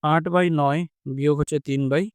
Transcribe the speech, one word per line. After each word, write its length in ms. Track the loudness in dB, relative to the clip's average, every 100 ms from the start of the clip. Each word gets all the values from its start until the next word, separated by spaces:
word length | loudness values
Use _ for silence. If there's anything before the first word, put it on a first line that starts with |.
আট 200 | 2 0 2
বাই 180 | 2 2
নয় 280 | 2 2 0 -4 _ -10
বিয়োগ 260 | -2 0 0
হচ্ছে 200 | 0 -4
তিন 220 | -2 -2 0
বাই 140 | 0 -2